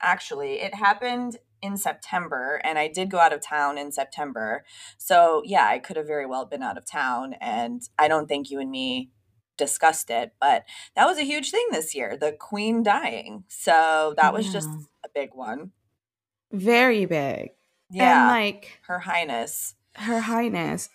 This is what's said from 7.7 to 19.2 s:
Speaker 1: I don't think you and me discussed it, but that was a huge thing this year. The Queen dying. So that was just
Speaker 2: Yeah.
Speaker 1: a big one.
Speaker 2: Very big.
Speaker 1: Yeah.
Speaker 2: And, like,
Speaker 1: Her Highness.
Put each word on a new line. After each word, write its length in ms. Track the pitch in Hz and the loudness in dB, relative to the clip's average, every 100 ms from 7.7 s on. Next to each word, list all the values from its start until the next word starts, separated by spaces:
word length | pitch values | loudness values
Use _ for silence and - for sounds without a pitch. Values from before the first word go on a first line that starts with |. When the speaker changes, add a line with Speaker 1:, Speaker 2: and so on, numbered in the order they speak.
| 120 - - | -6 -6 0
Speaker 1:
I 100 | 151 | 2
don't 180 | 156 151 | 2 0
think 220 | 143 135 | -4 -4
you 100 | 139 | -8
and 100 | 135 | -6
me 400 | 131 131 127 127 _ _ _ _ - | -6 -4 -6 -8 _ _ _ _ -4
discussed 540 | 143 - 160 156 - | -4 2 2 2 -2
it, 240 | 117 120 _ | -4 -4 _
but 260 | 139 127 - - - | 2 2 0 -16 -6
that 120 | - 269 | 2 2
was 100 | 359 | 2
a 60 | |
huge 260 | 277 294 277 | -2 -4 -2
thing 160 | 403 480 | -2 0
this 220 | 180 160 | -2 -4
year. 200 | 143 113 139 | -6 -6 -2
The 140 | 151 | -2
Queen 500 | 151 - 202 214 233 | -4 -6 -4 0 2
dying. 640 | 208 220 240 113 - 214 - | 2 2 0 -6 -10 -16 -16
So 640 | - - 165 160 156 156 151 | -4 4 6 6 4 2 4
that 160 | 151 | 4
was 180 | 214 190 | 4 -2
just 160 | 175 156 | -4 -6
Speaker 2:
Yeah. 160 | 156 147 _ | -10 -16 _
Speaker 1:
a 40 | - | -10
big 160 | 147 135 | -8 -8
one. 380 | 131 120 123 185 - _ _ _ _ _ _ _ | -8 -10 -10 -12 -18 _ _ _ _ _ _ _
Speaker 2:
Very 540 | 202 190 233 254 220 180 | -2 4 6 6 4 0
big. 460 | 165 139 - - - _ _ _ | 0 -2 -4 -10 -16 _ _ _
Speaker 1:
Yeah. 300 | 180 254 - | 2 6 8
Speaker 2:
And, 80 | - | 6
like, 520 | 240 208 196 - - | 6 2 -4 -12 -18
Speaker 1:
Her 160 | - 180 | -8 -8
Highness. 800 | 175 170 | -2 -2